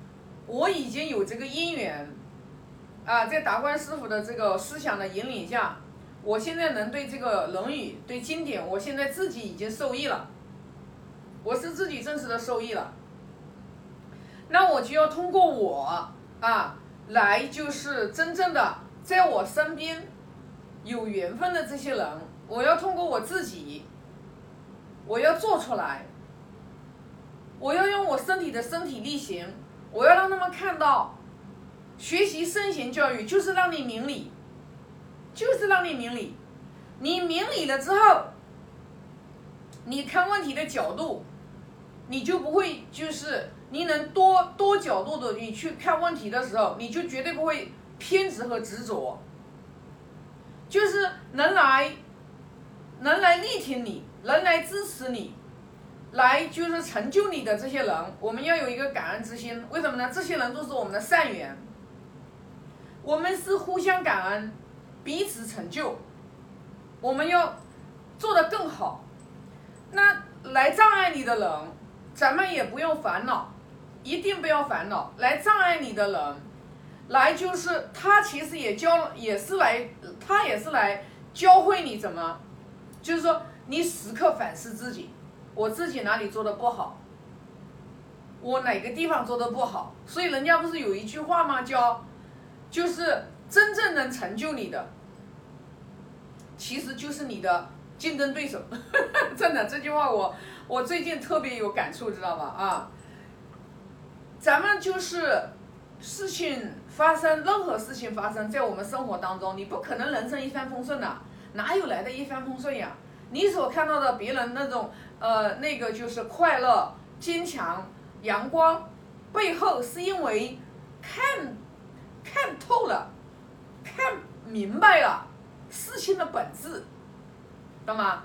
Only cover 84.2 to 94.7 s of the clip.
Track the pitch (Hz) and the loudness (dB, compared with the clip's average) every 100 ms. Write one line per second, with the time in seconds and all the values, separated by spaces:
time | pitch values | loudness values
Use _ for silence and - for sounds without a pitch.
84.2 | 320 - - - 226 208 247 180 - - | 2 2 -4 -8 -12 -10 -10 -10 -12 -16
85.2 | - - - - 220 339 339 247 208 220 | -20 -20 -10 -2 -2 -2 -4 -2 0 0
86.2 | 202 220 208 - 240 220 - - - - | -2 -4 -4 0 0 0 -8 -10 -20 -20
87.2 | - - - - - - - - - - | -20 -20 -20 -20 -20 -20 -20 -20 -20 -20
88.2 | - - 240 262 254 196 233 220 330 285 | -20 -12 -2 0 0 -2 -2 -2 0 0
89.2 | 233 240 240 226 190 - - - - 339 | 0 -2 -2 0 -2 -2 -10 -14 -10 -2
90.2 | 349 269 311 320 330 330 214 196 214 302 | 0 2 4 4 4 -2 -2 -4 -6 -6
91.2 | 302 339 294 254 247 254 240 - - - | 0 2 2 0 0 2 4 2 -8 -20
92.2 | - - - - - 339 349 339 330 - | -20 -20 -20 -20 -8 -2 -2 0 0 0
93.2 | - - - 392 415 415 415 302 254 - | -4 -16 2 4 6 4 0 0 -2 -4
94.2 | 185 220 311 269 175 | -8 -6 -4 -6 -6